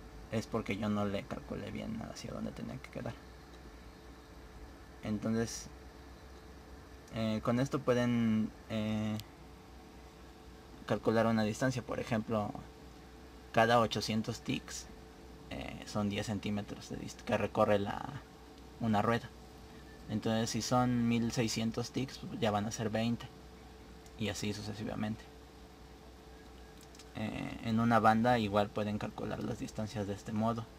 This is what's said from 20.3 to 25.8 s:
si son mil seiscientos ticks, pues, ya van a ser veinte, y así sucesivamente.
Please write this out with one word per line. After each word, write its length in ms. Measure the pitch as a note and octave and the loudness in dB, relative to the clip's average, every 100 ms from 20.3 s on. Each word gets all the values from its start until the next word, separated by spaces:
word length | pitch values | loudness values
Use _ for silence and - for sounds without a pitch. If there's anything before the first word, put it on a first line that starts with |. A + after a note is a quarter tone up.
| A2 A2+ | 2 2
si 100 | A#2 | 0
son 460 | G#2 B2+ B2 B2 A#2 | 2 4 4 4 4
mil 240 | A#2 A#2 | 4 2
seiscientos 600 | A#2+ A2+ - A2+ A2+ A#2+ | 2 2 2 0 0 -2
ticks, 280 | - C3 - | -2 -4 -6
pues, 200 | - - | -10 0
ya 120 | A2+ | 2
van 140 | G#2 G#2 | 4 0
a 60 | |
ser 180 | - A2 | 0 0
veinte, 380 | A2 A#2 A#2 - - - - - - - - - - | 2 2 0 -4 -14 -18 -18 -18 -18 -18 -18 -18 -4
y 100 | G#2 | -2
así 240 | - G#2 | 0 -2
sucesivamente. 720 | G#2 G#2+ G#2+ A2 G#2 G#2+ A2+ - - - - - - | -2 -6 -6 -4 -2 -2 -4 -8 -18 -20 -20 -20 -18